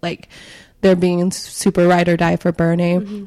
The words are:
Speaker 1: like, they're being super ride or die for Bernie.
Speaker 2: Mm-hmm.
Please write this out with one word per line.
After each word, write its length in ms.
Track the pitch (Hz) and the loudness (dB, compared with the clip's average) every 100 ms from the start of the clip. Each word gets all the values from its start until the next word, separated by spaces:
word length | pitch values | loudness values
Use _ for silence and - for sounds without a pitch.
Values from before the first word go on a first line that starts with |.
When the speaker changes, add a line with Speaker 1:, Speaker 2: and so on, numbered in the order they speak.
Speaker 1:
like, 260 | 170 170 - - - - - - | -10 -10 -16 -20 -20 -20 -20 -2
they're 120 | 190 | 2
being 360 | 180 180 175 185 | 2 2 0 -2
super 580 | - - - 202 175 175 | -4 -12 -4 -2 2 2
ride 180 | 175 175 | 4 2
or 120 | 170 | 0
die 180 | 170 170 | 0 0
for 160 | 180 | -2
Bernie. 440 | 170 165 170 175 180 | 0 0 0 0 -2
Speaker 2:
Mm-hmm. 260 | 202 208 | -4 -12